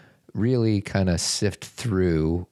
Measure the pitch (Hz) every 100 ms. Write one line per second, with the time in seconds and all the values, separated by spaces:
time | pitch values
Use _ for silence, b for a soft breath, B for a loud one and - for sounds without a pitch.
0 | B B B 92 113 127 110 104 - 98
1 | 92 85 - - 101 - - - 120 95
2 | 90 80 78 85 90